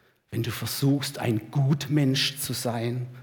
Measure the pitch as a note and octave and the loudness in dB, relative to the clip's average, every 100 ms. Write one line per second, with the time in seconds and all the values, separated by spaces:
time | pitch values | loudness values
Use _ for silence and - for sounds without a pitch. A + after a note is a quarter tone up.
0 | _ _ _ A2+ A#2 G#2 A2+ - C#3 C#3 | _ _ _ -4 -2 -4 -6 0 2 2
1 | C3+ - - A2 - D3 C3+ D3+ - D3+ | 0 -2 0 0 0 2 2 2 2 2
2 | C3+ C3+ - - - A#2+ B2 A#2 A#2 B2 | 4 2 0 -2 -6 -4 -2 -2 -2 -2
3 | B2 - | -6 -10